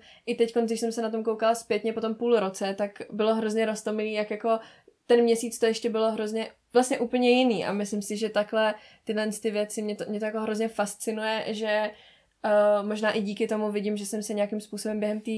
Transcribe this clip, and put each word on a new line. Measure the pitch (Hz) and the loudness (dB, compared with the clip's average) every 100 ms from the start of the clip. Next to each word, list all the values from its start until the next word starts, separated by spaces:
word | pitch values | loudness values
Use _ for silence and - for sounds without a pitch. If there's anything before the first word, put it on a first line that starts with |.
| - - - | -8 -12 -6
i | 240 | 0
teďkon, | 226 233 226 | 2 2 0
když | 226 | 0
jsem | 233 | -2
se | 226 | -2
na | 220 | -4
tom | 220 | -2
koukala | 226 220 226 233 | -2 0 2 2
zpětně | - 208 226 | 0 -2 -2
po | 226 | -2
tom | 220 220 | -4 -2
půl | 240 233 | 2 4
roce, | 190 190 196 | 2 -2 -4
tak | 196 202 - - | -2 -6 -6 -10
bylo | 208 214 220 | 0 2 2
hrozně | 220 214 220 | 0 0 0
roztomilý, | 208 - 214 214 | -2 -4 -2 -2
jak | 214 214 | -2 -4
jako | 208 226 226 - - _ _ - | -2 0 0 -2 -20 _ _ 2
ten | 240 | 4
měsíc | 233 226 233 - | 6 2 0 0
to | 226 | 0
ještě | 226 233 | 0 -2
bylo | 214 220 | 0 0
hrozně | 214 214 220 220 - _ | 0 -4 -4 -6 -10 _
vlastně | 240 254 262 | 2 2 0
úplně | 240 247 247 | 0 2 6
jiný | 247 254 196 107 | 6 6 2 0
a | |
myslím | 196 208 208 | -2 -2 -4
si, | 202 214 | -4 -4
že | 220 | 0
takhle | 208 208 220 214 214 - - | 0 0 2 0 0 -10 -12
tyhle | - 214 214 208 | -6 -2 -2 -2
ty | 226 | -2
věci, | 208 208 226 | -2 -2 -4
mě | 208 208 | -4 -6
to, | - | -6
mě | 208 | -4
to | 214 | -4
jako | 214 | -4
hrozně | 220 214 226 | -2 -2 -2
fascinuje, | 220 202 - - 220 220 220 - | -2 -4 -4 -6 -4 -2 -2 -4
že, | 214 220 214 214 214 - _ _ _ 220 | -4 0 0 -2 -6 -20 _ _ _ 2
eh, | 208 208 208 | 4 6 4
možná | 208 214 214 | 2 0 0
i | 226 | 0
díky | 202 208 214 | -2 0 0
tomu | 214 214 | 0 0
vidím, | 208 202 208 | -2 -2 -4
že | 202 | -4
jsem | 214 | -6
se | 208 | -4
nějakým | 208 202 214 | -2 -2 -2
způsobem | 208 208 220 214 | -6 -8 -4 -2
během | 208 214 | -2 -4
té, | 214 | -4